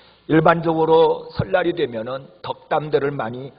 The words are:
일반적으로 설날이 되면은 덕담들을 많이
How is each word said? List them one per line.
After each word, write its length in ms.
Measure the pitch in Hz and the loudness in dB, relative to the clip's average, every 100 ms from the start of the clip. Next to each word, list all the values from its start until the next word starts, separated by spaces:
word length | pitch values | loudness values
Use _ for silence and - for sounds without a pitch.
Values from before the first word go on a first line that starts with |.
| _ _ - | _ _ 0
일반적으로 1000 | 156 165 170 165 160 160 160 160 - - | 4 4 2 0 0 4 6 4 2 -6
설날이 400 | - - 185 175 | -8 -2 -2 -2
되면은 520 | 175 135 117 117 135 139 _ | -2 -4 -4 -8 -10 -12 _
덕담들을 680 | - - - 156 151 147 139 | -14 -12 -4 -4 0 -2 -2
많이 400 | 139 113 123 139 | -4 -6 -8 -12